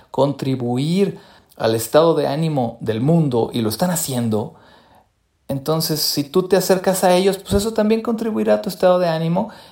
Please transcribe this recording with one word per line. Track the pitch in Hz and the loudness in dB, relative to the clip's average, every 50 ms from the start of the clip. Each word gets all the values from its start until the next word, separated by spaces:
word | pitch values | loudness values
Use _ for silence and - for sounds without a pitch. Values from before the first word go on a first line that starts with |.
| - _ | -20 _
contribuir | - 131 135 143 139 - 143 135 131 117 120 120 123 131 143 160 175 196 202 175 - - - - - - _ _ _ - | 0 0 0 0 0 -4 -4 -4 -2 -2 -2 -4 -2 -2 -2 0 2 2 0 0 -2 -10 -18 -20 -20 -20 _ _ _ -2
al | - 113 113 | 0 0 0
estado | 113 - - - 151 165 170 160 | 0 -2 2 4 4 6 6 4
de | 151 139 | 2 0
ánimo | 135 139 156 165 160 147 135 120 117 - - | 0 -2 -2 -2 0 0 0 -2 -2 -4 -6
del | - 110 110 110 | -6 -4 -2 0
mundo | 123 117 - 170 156 139 123 113 110 - - | 2 2 4 4 2 2 2 0 0 0 -2
y | 120 | -2
lo | 113 104 | -2 -2
están | 107 - 180 185 | -2 -2 -2 -2
haciendo, | 170 160 - 143 127 120 117 113 107 104 113 - - - - - - _ _ _ _ _ _ _ _ _ _ _ _ _ _ | -2 -4 -4 -4 -4 -2 -2 0 -2 -2 -4 -6 -12 -20 -20 -20 -20 _ _ _ _ _ _ _ _ _ _ _ _ _ _
entonces | - 139 135 - 156 160 160 160 - 156 151 | -8 -8 -6 -4 -4 -2 -2 -2 -4 -4 -4
si | - - - - 143 | -4 -4 -4 -4 -6
tú | - - 185 185 | 0 0 0 2
te | 185 202 | 2 2
acercas | 185 185 - 190 185 185 196 185 185 196 | 2 4 2 0 2 2 -2 -2 2 2
a | 180 180 | 4 4
ellos, | 180 190 196 185 | 4 4 2 0
pues | 190 - - 196 | -2 -4 -2 -2
eso | 202 208 226 220 | 0 0 -2 -2
también | 220 208 214 226 226 | 0 2 2 0 0
contribuirá | 220 247 226 220 226 226 214 220 214 214 208 | 0 -4 -4 -4 -4 -4 -4 -2 2 2 2
a | 214 | 0
tu | - 190 | 0 -6
estado | - - 190 180 180 180 | -4 2 2 4 4 4
de | 180 | 2
ánimo | 170 160 165 165 165 175 190 226 226 - - - - | 0 0 0 0 0 0 -2 -2 -6 -10 -20 -20 -20